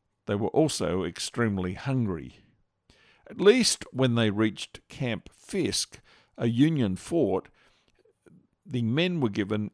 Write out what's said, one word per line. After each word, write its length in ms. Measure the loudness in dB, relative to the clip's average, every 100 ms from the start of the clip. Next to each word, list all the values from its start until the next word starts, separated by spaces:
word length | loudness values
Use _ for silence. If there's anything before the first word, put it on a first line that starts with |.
| _ _ -4
They 100 | -2
were 140 | 0
also 560 | 2 2 0 -2 -2 -4
extremely 720 | -6 -8 -2 -2 0 -4 -6
hungry. 640 | -4 -2 -2 -4 -10 -18 _ _ _ _ _ _ _ _ -18
At 100 | 4
least 460 | 6 6 4 0 -6
when 240 | 0 2 4
they 140 | 2
reached 520 | 2 0 0 -12 -16 _
Camp 400 | -8 -6 -6 -10
Fisk, 680 | -20 -8 -4 -2 -2 -6 -12 _ -20 _ -6
a 100 | -2
Union 480 | 2 2 4 0 -2
fort, 520 | -4 -2 0 -2 -6 _ _ _ _ _ _ _ _ -20 _ _ -8
the 160 | -4
men 380 | 0 0 0 0
were 100 | 0
given 420 | 0 -2 -2 -4